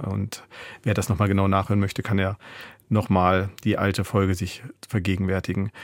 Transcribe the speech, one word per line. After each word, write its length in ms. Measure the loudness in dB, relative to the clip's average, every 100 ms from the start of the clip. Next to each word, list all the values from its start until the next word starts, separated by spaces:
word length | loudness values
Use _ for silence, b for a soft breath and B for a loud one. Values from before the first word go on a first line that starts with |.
| -4
Und 380 | -4 -4 -8 B B B B
wer 100 | -2
das 160 | 0 0
nochmal 200 | 2 2
genau 180 | 4 4
nachhören 320 | 2 2 0
möchte, 240 | 0 -2
kann 160 | -2 0
ja 180 | 0 -2 B B B B _
nochmal 640 | 0 4 4 6 4 0 -4
die 160 | -2 0
alte 240 | 0 0
Folge 320 | 0 2 2 0
sich 260 | -4 -10 -16 -18 -6
vergegenwärtigen. 840 | -2 0 0 0 -2 -2 -4 -4 B